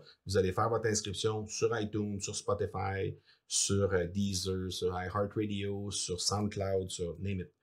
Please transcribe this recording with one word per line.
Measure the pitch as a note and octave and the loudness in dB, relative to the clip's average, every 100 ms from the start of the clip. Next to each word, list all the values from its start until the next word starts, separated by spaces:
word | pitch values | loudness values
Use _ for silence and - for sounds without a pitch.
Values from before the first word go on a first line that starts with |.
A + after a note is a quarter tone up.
| - - - | -4 -14 0
Vous | G2 | 2
allez | F#2+ | 4
faire | F2+ A2 | 4 2
votre | A2+ A2+ | 2 2
inscription | G#2 G2+ F#2 A2 A2 G#2 | 0 -2 -2 0 0 -4
sur | - A2+ A2+ | 0 0 2
iTunes, | G#2+ G#2+ G#2 G2+ | 0 -2 -2 -2
sur | G#2 G2+ | -6 -4
Spotify, | - G#2 G2+ F#2+ G2 F#2+ F#2+ - - _ - | 0 0 0 -2 -2 0 -2 -4 -14 _ -4
sur, | - - G2 G2 | 0 4 4 4
euh, | F#2 F2 | 4 2
Deezer, | F#2+ G2+ F#2 F#2+ F#2 F#2 | 0 0 0 -2 -2 -2
sur | F2+ F#2 F#2 | -2 0 0
iHeartRadio, | F#2 G2+ G2+ A2 G#2 G2+ G2+ G2+ G2+ | -2 0 0 0 -2 0 -2 -2 -4
sur | G2 - F2+ | -4 -2 -2
SoundCloud, | - G2+ G#2 G2+ G2 G2 F2+ | 0 0 0 0 0 0 0
sur | - E2+ E2 | -4 -4 -4
name | F#2+ F#2+ | -4 -4
it. | F2 _ | -6 _